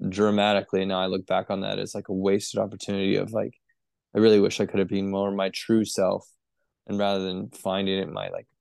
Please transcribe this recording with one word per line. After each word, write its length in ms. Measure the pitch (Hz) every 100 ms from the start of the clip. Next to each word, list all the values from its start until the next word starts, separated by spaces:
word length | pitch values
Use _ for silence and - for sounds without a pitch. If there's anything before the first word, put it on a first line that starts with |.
| 98
dramatically. 720 | 92 104 104 104 101 98 95
And 60 | 95
now 100 | 92
I 60 | 92
look 180 | 95 95
back 220 | 95 98
on 100 | 95
that 180 | 101 98
as, 160 | 98
like, 140 | 104 -
a 40 |
wasted 460 | 95 95 101 - 101
opportunity 540 | 104 101 - 98 98 98
of, 160 | 98
like, 200 | 113 104 - _ _ _ _ _
I 40 | 104
really 200 | 110 104
wish 180 | 101 -
I 40 | 95
could 120 | 98
have 100 | 92
been 220 | 98 98
more 200 | 98 101
my 180 | 101 95
true 340 | - - 113
self. 420 | 104 - 95 95 - _ _ _ _ _ -
And 120 | 101
rather 240 | 101 98
than 240 | 95 92 98
finding 480 | - - 95 98 95
it 40 |
in 100 | 87
my, 160 | 98 50
like, 180 | 90 - _